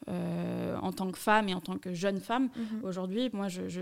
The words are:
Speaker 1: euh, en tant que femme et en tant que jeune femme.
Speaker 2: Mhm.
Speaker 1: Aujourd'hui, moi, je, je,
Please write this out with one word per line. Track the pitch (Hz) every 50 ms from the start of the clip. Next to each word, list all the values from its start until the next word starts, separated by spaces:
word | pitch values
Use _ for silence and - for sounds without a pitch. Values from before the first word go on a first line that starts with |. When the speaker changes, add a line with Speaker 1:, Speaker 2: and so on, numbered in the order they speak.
| - -
Speaker 1:
euh, | 180 175 175 175 170 170 175 175 120 - - - 120 -
en | - 190
tant | - - 190 190
que | 185 -
femme | - 220 214 220 214
et | 196 185
en | 185
tant | - - 185
que | 190 - 185 180
jeune | 170 185 202 202 190
femme. | 190 - 226 254 269 240 -
Speaker 2:
Mhm. | 240 226 214 220 214 -
Speaker 1:
Aujourd'hui, | 190 180 185 185 185 190 226 254 254 214
moi, | 196 196 196
je, | 175 185 185 185
je, | 175 180